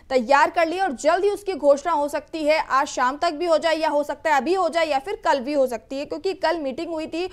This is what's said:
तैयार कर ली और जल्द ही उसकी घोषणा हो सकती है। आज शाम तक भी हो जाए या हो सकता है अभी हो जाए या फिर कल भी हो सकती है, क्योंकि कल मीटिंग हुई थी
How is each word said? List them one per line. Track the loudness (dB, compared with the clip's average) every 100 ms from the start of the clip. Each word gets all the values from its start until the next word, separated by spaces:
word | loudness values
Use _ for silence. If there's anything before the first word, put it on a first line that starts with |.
| -2
तैयार | 0 4 4 4
कर | 2 0
ली | 0
और | -2
जल्द | -2 0 2
ही | 0
उसकी | -2 -4
घोषणा | 0 4 4 2
हो | -2 -2
सकती | -4 -8 -4
है। | 0 0 0
आज | 0 0
शाम | 0 -2 0
तक | -2
भी | -2 0
हो | 2
जाए | 2 0
या | 0
हो | 0
सकता | -2 -4 0
है | 0
अभी | 2
हो | 0 0
जाए | 0 0
या | 0
फिर | -4 -4 0
कल | 0
भी | 0
हो | 0 0
सकती | -2 -8 -8
है, | -8
क्योंकि | -6 -4
कल | -2 -2 -2
मीटिंग | -4 -6 -6
हुई | -6 -6
थी | -6 -8